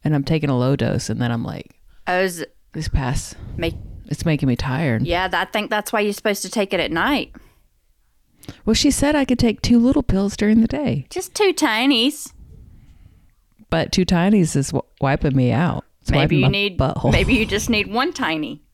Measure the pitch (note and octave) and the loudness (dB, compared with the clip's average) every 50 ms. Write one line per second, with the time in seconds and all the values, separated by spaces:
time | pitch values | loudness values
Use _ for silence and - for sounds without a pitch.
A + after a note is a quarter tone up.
0 | - D3+ D3+ C#3 C#3 - E3 D#3 D3+ C#3 C3+ B2 B2 C3 C#3 C3+ C3 A2+ F#2+ - | 0 0 0 0 0 0 0 0 0 0 0 2 2 2 2 0 0 -2 -2 -2
1 | - - G#2+ A#2 B2 A#2+ A#2+ A2+ G#2+ - - - - - _ _ - - - - | -2 -4 -4 -2 -2 -2 -2 -4 -6 -8 -10 -12 -14 -18 _ _ -20 -20 -20 -10
2 | - - F3+ F3+ F#3+ F#3+ F3 E3+ D3+ - _ _ _ _ - D#3+ D#3 - - - | -4 -2 0 0 0 -2 -2 -8 -12 -12 _ _ _ _ -10 -8 -6 -2 -2 -2
3 | C3 B2 - - - - - - - - - - E3 E3 - - - - - - | 0 0 -2 -4 -4 -6 -16 -16 -16 -12 -8 -4 -4 -4 -6 -6 -14 -16 -16 -18
4 | - - D3+ - - E3 D3+ D3 - C3 A#2+ - - C#3 B2+ D3 E3+ C#3 A2+ A2 | -10 -10 -8 -4 0 0 0 2 2 0 0 0 -2 -4 -2 -2 0 0 0 0
5 | C#3 E3 E3+ F3 F#3 F#3 F3+ E3+ F#3+ F#3+ - G#3+ G#3 - A3 G#3+ G3+ - - G#3+ | 0 0 0 -2 0 0 0 -2 -2 -2 -4 -4 -2 -2 -4 -4 -2 -2 -2 0
6 | G#3 G#3 G3+ - _ A3 G3+ - - F#3 - A3 G3 G3 G#3 F3 D3+ A2 D#3+ E3 | 0 0 -2 -2 _ -2 -2 -2 -6 -6 -2 -2 -2 0 0 -2 0 0 0 0
7 | F#3 B3+ D4 A#3 - - - - - - _ _ _ _ _ _ _ _ _ _ | 0 0 0 -2 -2 -6 -14 -20 -20 -20 _ _ _ _ _ _ _ _ _ _
8 | _ _ _ _ _ _ _ _ - - - - - - A3+ - - C#4+ - - | _ _ _ _ _ _ _ _ -20 -20 -20 -8 -2 -2 0 2 2 2 2 2
9 | C#4 C#4+ D4+ D4 C4+ - B3 A#3+ - A#3 G#3+ - - - A#3+ A#3 A#3 B3+ C#4 D4 | 0 2 2 0 2 0 2 2 2 0 0 -2 2 4 4 4 4 4 2 2
10 | - - F#3+ F#3+ G3+ G3+ - - G#3 G#3 A3 A3+ A3+ A3+ - D4+ D4 A#3+ - C#3 | 2 2 0 2 0 -2 -2 0 2 4 4 4 4 2 0 -4 -2 -2 -2 -4
11 | B2+ _ - F4+ F#4+ - - - G#4+ F#4+ - - D#4 C4 G#3+ A3 B3 C#4 C#4+ A3+ | -6 _ -8 -8 -8 -8 -2 0 2 2 2 2 0 0 2 2 2 2 2 4
12 | A#3 C#4+ D4 - - - - - - - - - - - - - - - - - | 2 0 0 -4 -14 -16 -18 -20 -20 -20 -20 -20 -20 -20 -20 -20 -20 -20 -20 -20
13 | - - _ - _ _ _ _ _ _ _ _ - _ - D#3+ D3+ - - - | -20 -20 _ -20 _ _ _ _ _ _ _ _ -8 _ -2 -2 -2 0 0 0
14 | F3+ - F#3 E3+ F3 G3 G#3+ G#3 E3+ D#3 - C#3+ C3+ - - C3 - _ _ _ | 2 2 2 2 4 4 4 4 4 2 0 -2 -2 0 -4 -6 -6 _ _ _
15 | - C3+ C#3+ D#3 - D3+ C3+ C3+ B2 B2 A#2+ B2 E3+ E3 - - - _ _ _ | 0 0 0 2 0 2 2 4 2 4 2 2 0 0 -2 -4 -8 _ _ _
16 | _ - - C#3+ C#3 - - D3 B2+ - - - - G#3 F3+ - C3+ C3 - - | _ 0 2 2 2 2 2 4 4 2 2 2 0 -2 0 0 -2 -2 -2 0
17 | - A#2 A2 - - - C4+ G#3+ A3 - F#3+ G#3 - - A3+ G#3 G3+ F#3 G3+ A#3 | 0 2 2 4 4 2 2 2 2 0 -2 -4 -2 0 0 0 0 -2 -2 -2
18 | C4+ F4+ - - B3+ D#3+ D#3+ D#3 D3+ A#2 - D#3 _ _ | -2 -2 -2 -4 -4 -2 -2 -4 -4 -8 -10 -14 _ _